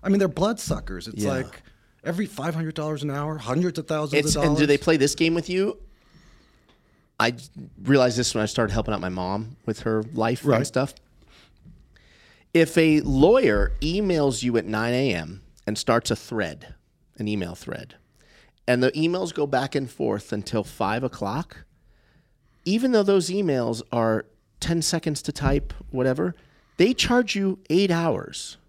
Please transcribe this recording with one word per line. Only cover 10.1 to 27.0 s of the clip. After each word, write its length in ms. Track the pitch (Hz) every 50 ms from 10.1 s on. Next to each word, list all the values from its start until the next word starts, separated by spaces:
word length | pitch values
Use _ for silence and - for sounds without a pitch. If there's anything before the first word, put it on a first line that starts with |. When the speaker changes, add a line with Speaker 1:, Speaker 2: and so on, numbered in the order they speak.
| 160
Speaker 2:
life 320 | 110 110 113 123 123 -
Speaker 1:
Right. 140 | 143 127 110
Speaker 2:
and 80 | 120
stuff. 280 | - - 131 135 143 - - _ _ _ _ _ _ _ _ _ _ _ _ _ - - - - _ _ _ _ _ _ _ _ _ _ _ _ _ _
If 240 | 165 160 160 -
a 240 | 175 160 160 156 151 -
lawyer 720 | - 139 131 139 175 226 262 262 151 104 104 98 - - -
emails 600 | 139 156 170 196 214 190 180 160 147 139 123 110 123
you 140 | 123 117
at 80 | 113 90
nine 260 | 98 107 107 113 117 123
A 220 | 127 139 135 101
M 280 | 85 80 78 90 101 - - _ _ _ -
and 100 | 104 -
starts 320 | - - 113 117 - -
a 60 | 113
thread, 580 | - - - 123 110 101 82 76 73 - - - _ _ _ _ _ _ _ _
an 120 | _ 110 104
email 260 | 104 104 92 85 87
thread, 400 | - - - - - - - - _ _ _ _ _ _ _ _ - _ _ _ _ _
and 160 | - 123 123 127
the 80 | 131 -
emails 400 | 147 156 165 175 180 190 170 156
go 140 | - 151
back 280 | 139 139 127 135 135 -
and 120 | 143 135 120
forth 440 | - - 139 123 104 104 - - -
until 320 | 104 101 - - 113 104
five 400 | - - - 110 95 107 120 135
o'clock, 540 | 123 - - 104 98 104 143 170 - - - - _ _ _ _ _ _ _ _ _ _ _ _ _ _ _ _ _ _ _ _
even 260 | 170 196 226 247 262 247
though 120 | 220 202
those 260 | 196 196 190 165 160
emails 520 | 180 202 202 170 143 131 120 113 117 110 123 _ -
are 320 | 120 113 113 110 110 - _ _ _ _ _ _ _
ten 240 | - - 170 170 156
seconds 400 | - - 165 - 175 151 139 -
to 100 | - 147
type, 400 | - 143 135 139 143 - - - - - -
whatever, 440 | - 131 127 135 131 143 180 180 170 _ _ _ _ _ _ _ _
they 160 | - 170 220 262
charge 440 | -